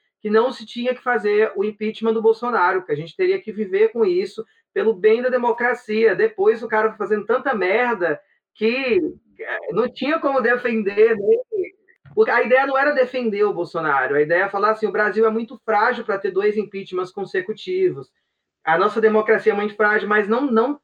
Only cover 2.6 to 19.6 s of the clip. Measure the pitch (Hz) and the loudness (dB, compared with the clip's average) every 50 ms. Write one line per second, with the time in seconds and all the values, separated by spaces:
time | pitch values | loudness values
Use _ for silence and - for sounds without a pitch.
2.6 | 180 185 190 190 180 - 151 143 160 160 - - 185 180 196 190 - 220 185 208 | 2 2 0 -2 -2 -4 -4 -4 -6 -8 -4 -2 0 0 0 -2 -4 -8 -8 -6
3.6 | 208 185 185 202 220 226 220 233 220 185 175 180 208 190 - - - - _ _ | -4 -2 2 2 2 2 2 0 0 2 2 0 -2 -4 -8 -14 -16 -16 _ _
4.6 | _ _ - 196 202 220 208 175 196 214 226 240 247 254 254 247 240 240 226 240 | _ _ -6 -2 0 0 0 2 4 4 4 4 2 0 0 0 0 0 0 0
5.6 | 240 247 233 226 - 214 214 220 226 208 180 180 214 220 - - 196 214 226 220 | 0 -2 -2 -4 -6 -4 0 2 2 2 4 2 0 0 0 2 2 4 2 2
6.6 | 240 - 220 214 220 220 214 - 202 185 214 208 202 - 233 247 - 277 254 196 | -2 -2 0 0 0 0 -2 -4 -4 -2 -2 -2 0 -2 -2 0 0 -2 -2 0
7.6 | 180 180 202 226 247 240 226 180 175 160 147 - _ _ _ _ _ _ _ - | 0 0 0 0 0 0 -2 -2 -2 -2 -2 -4 _ _ _ _ _ _ _ -2
8.6 | 214 226 240 269 269 247 220 180 156 - - - _ _ _ - - 117 117 - | -2 -2 0 -2 -2 0 0 0 0 -2 -6 -10 _ _ _ -16 -12 -10 -10 -8
9.6 | - 143 160 202 247 - - - 240 277 320 311 311 277 269 262 214 240 247 247 | -8 -4 -2 -2 -2 -2 -4 -6 -4 -4 -2 -2 -2 -2 0 0 0 0 0 0
10.6 | - 247 226 220 196 196 202 208 220 233 226 202 196 214 - - - - 453 - | -2 -2 -2 -2 -2 -2 2 4 4 4 2 0 2 2 2 2 0 -4 -6 -6
11.6 | - - - _ _ _ _ _ _ - - 208 220 247 233 240 247 220 254 262 | -6 -8 -12 _ _ _ _ _ _ -2 0 2 2 2 2 0 2 4 2 2
12.6 | 277 285 262 269 285 294 247 262 254 247 - 254 240 220 196 208 208 202 175 170 | 2 2 0 0 0 2 2 2 0 0 -2 -4 -2 -2 0 0 0 0 0 -4
13.6 | 170 - - 170 160 151 143 135 127 127 143 147 151 151 170 180 196 196 208 196 | -6 -6 -6 -4 -2 0 0 0 0 2 2 0 2 2 2 0 0 0 -2 0
14.6 | 202 214 220 214 214 196 185 202 214 202 190 214 226 220 214 226 233 - 254 - | 0 0 0 0 -2 -2 0 0 0 0 2 2 2 2 2 -2 -4 -8 -12 -10
15.6 | _ 226 214 202 226 247 247 226 214 - 196 190 - 196 180 190 208 214 208 214 | _ -2 0 2 2 0 0 -2 -4 -4 -4 -4 -4 -2 -2 0 0 0 0 -2
16.6 | 196 - - 196 190 - 185 180 185 180 - 202 190 - - 185 185 208 214 - | -4 -6 -8 -12 -10 -8 -6 -6 -6 -6 -8 -10 -8 -6 -6 -6 -4 -6 -8 -10
17.6 | - 190 185 185 190 170 143 139 131 - _ _ _ _ _ _ _ _ _ _ | -8 -6 -2 0 0 0 -2 -4 -10 -16 _ _ _ _ _ _ _ _ _ _
18.6 | - 160 165 170 196 214 - 226 214 220 214 214 214 220 220 214 - 220 214 202 | -2 0 2 2 2 0 2 2 2 4 4 2 2 2 0 2 2 0 0 0